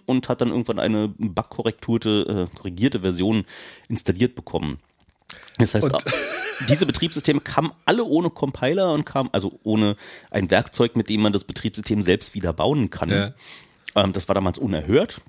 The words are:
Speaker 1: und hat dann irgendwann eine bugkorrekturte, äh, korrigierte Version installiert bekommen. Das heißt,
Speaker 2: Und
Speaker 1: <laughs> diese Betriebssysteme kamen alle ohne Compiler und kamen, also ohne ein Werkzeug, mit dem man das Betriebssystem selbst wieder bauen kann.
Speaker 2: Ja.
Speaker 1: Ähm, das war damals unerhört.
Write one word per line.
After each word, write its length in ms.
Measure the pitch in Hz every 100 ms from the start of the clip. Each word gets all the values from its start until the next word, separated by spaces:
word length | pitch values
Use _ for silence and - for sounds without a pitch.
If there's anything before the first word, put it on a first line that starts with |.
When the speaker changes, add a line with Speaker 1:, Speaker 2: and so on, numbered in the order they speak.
| -
Speaker 1:
und 220 | 131 -
hat 140 | 123
dann 80 | 120
irgendwann 280 | 110 117 107
eine 300 | 101 110 107 -
bugkorrekturte, 1300 | 113 82 113 - 117 107 - 113 110 104 - 101 87
äh, 40 | -
korrigierte 440 | 95 87 123 120
Version 440 | 92 87 95 110 95 - - - -
installiert 460 | 113 - 90 123
bekommen. 420 | - - 85 76 67 _ _ _ _ _ - - -
Das 160 | 113
heißt, 180 | 107 139
Speaker 2:
Und 120 | 135 - - - -
Speaker 1:
<laughs> 320 | 427 415 127
diese 180 | 151 -
Betriebssysteme 540 | - 170 147 147 143
kamen 320 | - - 165 -
alle 200 | - 208
ohne 260 | 220 151 175
Compiler 600 | - 165 - 127 180 185
und 120 | 147
kamen, 240 | 147 139 131
also 260 | - 95 -
ohne 340 | 107 107 107 101 - - -
ein 200 | 101 92
Werkzeug, 440 | 95 - - 117 117
mit 120 | 110
dem 120 | 107
man 100 | 107
das 120 | 101
Betriebssystem 580 | - - 110 - 107 107
selbst 320 | 92 92 -
wieder 180 | - 90
bauen 380 | 80 90 151 104
kann. 200 | - 80
Speaker 2:
Ja. 240 | 101 101 - - - - _ -
Speaker 1:
Ähm, 180 | - 98
das 160 | 95 -
war 60 |
damals 240 | 98 95 -
unerhört. 600 | 120 85 73 120 214 -